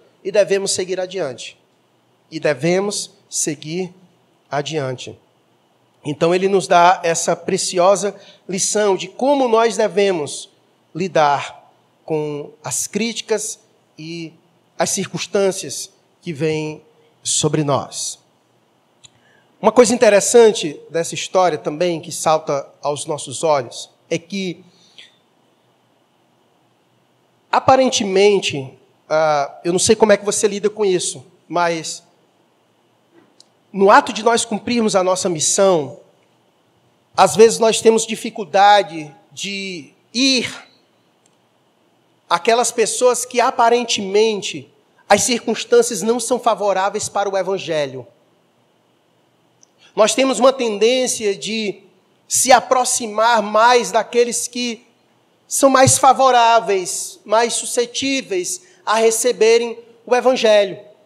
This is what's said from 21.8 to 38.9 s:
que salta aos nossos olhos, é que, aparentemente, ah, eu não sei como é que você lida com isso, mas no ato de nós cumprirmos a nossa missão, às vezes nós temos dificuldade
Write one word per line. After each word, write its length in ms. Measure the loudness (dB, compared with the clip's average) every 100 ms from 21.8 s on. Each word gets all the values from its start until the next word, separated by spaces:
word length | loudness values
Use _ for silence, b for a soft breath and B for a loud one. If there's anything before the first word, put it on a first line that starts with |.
| -2 -4
que 140 | -8
salta 520 | -6 0 0 0 -6 -6 _
aos 240 | -8 -6 -8
nossos 380 | -10 -10 -4
olhos, 460 | -2 0 -2 -12 -18 _ -8
é 80 | -8
que, 460 | -8 -8 -8 -10 b b b b b b _ _ _ _ _ _ _ _ _ _ _ _ _ _ _ _ _ _ _ _ _ _ _
aparentemente, 1200 | -2 4 4 4 0 0 4 4 4 0 -6 -10 -16 _ _ -4
ah, 500 | 0 2 0 -2 -6 -4
eu 80 |
não 60 | 0
sei 180 | 2 4
como 160 | 4
é 40 | 2
que 60 |
você 240 | 0 -2 -2
lida 220 | -2 -4
com 160 | -2 0
isso, 400 | 0 -4 -10 -16 _ -8
mas 560 | -2 -2 -4 -8 -14 _ _ _ _ _ _ _ _ _ _ _ _ _ _ _ _ _
no 180 | 2 6
ato 220 | 6 4
de 100 | -2
nós 220 | 0 0 -2
cumprirmos 500 | -6 -4 -2 0 0
a 80 |
nossa 240 | 0 0 -2
missão, 720 | -2 -2 2 2 2 -2 -10 _ _ _ _ _ _ _ _ _ _ _ 2
às 200 | 4 6
vezes 240 | 6 6
nós 220 | 0 2
temos 260 | 2 2 0
dificuldade 1080 | -8 -10 -10 -2 4 6 6 2